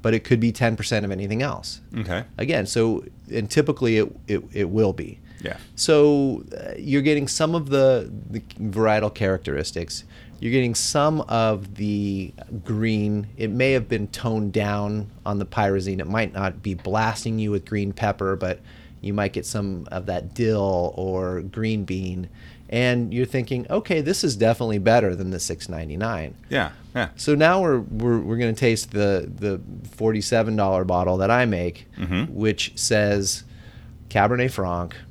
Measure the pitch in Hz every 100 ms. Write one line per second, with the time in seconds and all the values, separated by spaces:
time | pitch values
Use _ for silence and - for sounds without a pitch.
0 | 113 113 - 123 117 107 120 113 104 110
1 | 101 95 98 110 143 127 - - - -
2 | 104 90 117 - 131 156 98 117 113 101
3 | - - - 113 107 - 151 147 123 110
4 | 107 - - 101 - - 92 101 107 -
5 | 76 - - - - - - - - 151
6 | 147 143 139 95 - - - - 156 139
7 | 139 147 139 - 160 170 139 139 135 127
8 | - 104 - 110 - - 110 101 110 107
9 | 107 - 101 92 - 71 76 - 85 -
10 | - - - - 113 127 123 110 - 151
11 | 147 156 - 117 110 104 98 98 104 104
12 | 101 98 92 - - 82 82 107 113 107
13 | 104 104 104 - 110 113 131 131 113 113
14 | 101 - 120 110 104 104 104 104 104 107
15 | 104 - - 101 98 - 101 98 95 95
16 | 80 107 104 95 98 90 104 87 - 107
17 | 110 107 117 110 107 104 - 107 101 98
18 | 107 98 95 95 92 90 - - - -
19 | 98 101 101 107 - 107 101 92 - 92
20 | 98 87 85 - 117 107 98 92 87 -
21 | 95 92 92 92 98 110 110 110 95 95
22 | 92 92 87 - - - - 117 123 123
23 | 113 117 127 131 117 123 - 196 - 170
24 | 143 196 165 104 113 117 117 104 98 117
25 | 104 90 92 92 - 85 - 82 80 76
26 | 110 104 76 - - 139 82 - - 123
27 | 98 - - 147 156 185 175 131 107 107
28 | 120 117 80 117 117 110 123 113 - 104
29 | 101 95 - 92 104 95 - 92 - -
30 | 110 110 98 117 110 107 98 95 92 90
31 | 90 92 98 120 123 95 87 85 - -
32 | 85 92 156 90 107 - - - - 110
33 | 104 104 98 - - - - - - -
34 | - 110 104 123 127 127 92 87 87 -
35 | -